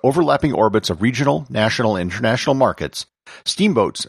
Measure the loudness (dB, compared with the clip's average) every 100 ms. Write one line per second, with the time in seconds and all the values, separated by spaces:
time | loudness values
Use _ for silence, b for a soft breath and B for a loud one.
0 | 0 2 2 2 0 2 2 2 -2 -2
1 | -2 0 0 -2 -4 -2 0 0 0 0
2 | -4 -2 0 0 0 2 2 0 -8 -8
3 | -14 _ -20 B -6 0 2 2 0 -2